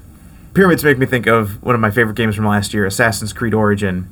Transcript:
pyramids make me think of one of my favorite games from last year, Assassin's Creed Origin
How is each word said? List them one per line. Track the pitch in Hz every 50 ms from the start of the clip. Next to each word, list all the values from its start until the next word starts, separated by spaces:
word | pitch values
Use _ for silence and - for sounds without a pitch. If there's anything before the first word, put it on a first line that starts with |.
| - - - - - - - - - - -
pyramids | 180 196 185 160 - -
make | 151 139
me | 123 131
think | - 131 120 104
of | 110 113 113 107 101 101 - -
one | - 120
of | 117
my | 110 107
favorite | 101 123 117 110 101
games | - 113 110 104
from | 101 107
last | 104 104 104 101 - -
year, | 104 101
Assassin's | 95 - - 120 113 104 - 110 101
Creed | - - 123 113 110
Origin | 110 107 104 104 101 104 95 90 90 87 87